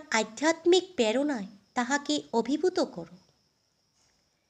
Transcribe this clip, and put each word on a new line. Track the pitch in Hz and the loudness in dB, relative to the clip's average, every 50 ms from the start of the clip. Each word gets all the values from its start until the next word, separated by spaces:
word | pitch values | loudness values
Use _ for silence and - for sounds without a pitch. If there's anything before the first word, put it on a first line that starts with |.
| 302 - | -2 -2
আধ্যাত্মিক | - 220 220 220 - - 269 320 330 330 - 349 359 370 370 370 - | 0 0 0 -2 -4 -2 0 0 0 2 4 4 4 4 4 0 -2
প্রেরণায় | - 233 214 220 254 285 294 285 233 196 190 - - _ _ - | 0 0 2 2 0 0 -2 -2 -4 -6 -10 -12 -18 _ _ -4
তাহাকে | 262 240 240 277 285 285 - 302 294 - - - | -4 -2 0 -2 -2 -2 -2 -4 -4 -4 -4 -2
অভিভূত | 226 220 233 285 302 311 370 359 - | -2 0 0 -2 0 0 0 0 0
করো। | 190 - - 175 165 - - - _ _ _ _ _ _ _ _ _ _ _ _ _ _ _ _ _ _ _ _ _ _ _ _ _ _ | -2 -2 -4 -12 -14 -14 -16 -20 _ _ _ _ _ _ _ _ _ _ _ _ _ _ _ _ _ _ _ _ _ _ _ _ _ _